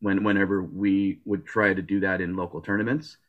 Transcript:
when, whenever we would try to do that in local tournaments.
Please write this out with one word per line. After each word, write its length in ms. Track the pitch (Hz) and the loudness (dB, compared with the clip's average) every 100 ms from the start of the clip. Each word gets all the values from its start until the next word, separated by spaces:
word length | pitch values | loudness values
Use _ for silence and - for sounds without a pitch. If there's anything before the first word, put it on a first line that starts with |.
when, 220 | 101 98 | 0 2
whenever 400 | 107 98 95 98 | 2 2 2 0
we 560 | 90 92 101 98 98 85 | -2 -2 2 2 2 -2
would 200 | - 101 | -4 -4
try 300 | - 110 104 | -2 2 2
to 80 | 95 | 2
do 180 | 85 98 | 0 0
that 200 | 95 92 | 0 0
in 160 | 87 92 | -2 -4
local 240 | 87 85 | -6 -8
tournaments. 560 | 90 101 113 147 151 - | -4 -2 0 -2 -6 -18